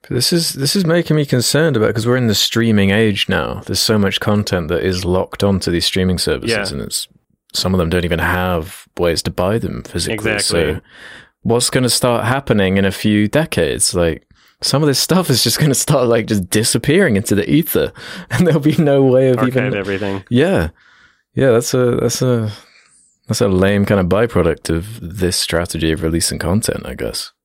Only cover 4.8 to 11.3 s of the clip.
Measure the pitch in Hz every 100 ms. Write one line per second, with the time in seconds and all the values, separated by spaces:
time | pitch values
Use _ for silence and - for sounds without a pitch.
4.8 | 92 90 92 90 95 - 101 95 95 85
5.8 | - 92 92 87 - 69 - 110 95 71
6.8 | 55 - - _ _ _ _ - 92 92
7.8 | 82 90 85 82 85 90 90 87 87 -
8.8 | - - 87 78 - - 92 113 90 -
9.8 | - 87 82 110 110 104 - 85 76 80
10.8 | _ - - - -